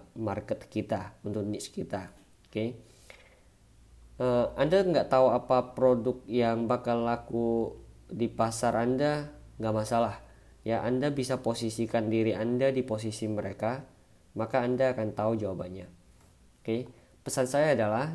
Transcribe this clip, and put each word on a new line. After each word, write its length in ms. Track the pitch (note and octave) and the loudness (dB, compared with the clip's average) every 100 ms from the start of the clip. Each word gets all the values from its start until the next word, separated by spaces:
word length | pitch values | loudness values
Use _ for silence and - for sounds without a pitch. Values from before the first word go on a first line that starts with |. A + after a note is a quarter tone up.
| - | -14
market 560 | - A2 G2+ - G#2+ - | -8 -4 -4 -6 -8 -6
kita, 480 | G#2+ - G#2 F#2 - G#2 | -6 -4 -4 -6 -10 -8
untuk 160 | G#2+ | -4
niche 320 | G2+ G#2 - | -4 -6 -8
kita. 400 | - - G2 F#2 - - - _ | -10 -8 -8 -10 -18 -20 -20 _
Oke. 320 | A2 A2 B2 - - - - - - - _ - - - - - - | -4 -4 -6 -18 -20 -20 -20 -20 -20 -20 _ -20 -20 -20 -20 -20 -4
Eh, 240 | B2 B2 A#2+ - | 0 2 0 0
Anda 240 | C#3+ F#3+ F#3 | 2 4 4
nggak 240 | D3+ G2 | 2 4
tahu 240 | C3 C3 | 6 6
apa 400 | A#2+ - B2+ A#2+ | 4 2 2 2
produk 480 | - B2+ B2 A#2 B2 - | 2 4 6 2 -4 -2
yang 400 | A#2+ A#2 A2+ A2+ | 2 2 2 2
bakal 320 | B2 B2 A#2 | 0 2 0
laku 800 | A#2 A#2 - A#2 A#2 A#2 A2+ - - - - | 2 -2 -2 -2 0 2 0 -6 -18 -20 -12
di 240 | - A#2 | -4 -4
pasar 480 | - A2+ A2+ A#2+ A2 | 0 -2 2 0 2
Anda, 560 | A#2+ C3 D3 D3 D3 - - - | 2 2 2 0 -4 -14 -20 -6
nggak 160 | A2 | -2
masalah. 560 | A2 G#2+ A#2 A2+ G#2 - - - - | 0 0 0 0 -2 -14 -20 -20 -12
Ya, 240 | A2 A2+ G#2 | -4 -2 0
Anda 240 | B2+ D3 | 0 0
bisa 320 | C#3 B2+ C3 | -2 -2 -2
posisikan 720 | A#2+ A#2 A2+ A2 A2+ A#2 G#2+ | -2 -2 -4 -4 -2 0 0
diri 240 | A2+ A2+ F#2+ | 2 2 0
Anda 320 | A2 B2 C3+ | 0 2 2
di 160 | C3 B2 | 0 -2
posisi 400 | A2 A2+ G#2+ A2 | -4 -4 -4 -4
mereka, 560 | G#2 G2 G2 A2 C3 D#3+ - _ - _ - | -4 -4 -4 -4 -4 -10 -20 _ -20 _ -6
maka 240 | A2+ C3+ | -2 0
Anda 320 | B2 B2+ C3 | 0 2 2
akan 160 | B2 G#2+ G#2+ | 2 -2 0
tahu 160 | G#2+ | 0
jawabannya. 560 | A2+ G#2 F#2 F#2 F#2+ F#2 - - - - _ - _ | 0 -2 -6 -8 -10 -14 -20 -20 -20 -20 _ -20 _
Oke, 240 | - A2+ - - - - - | -4 -2 -4 -14 -20 -14 -6
pesan 240 | C#3 B2+ | -2 0
saya 240 | C#3+ D#3 | 2 4
adalah 400 | C3 G#2+ A2 D3 | 4 2 0 -2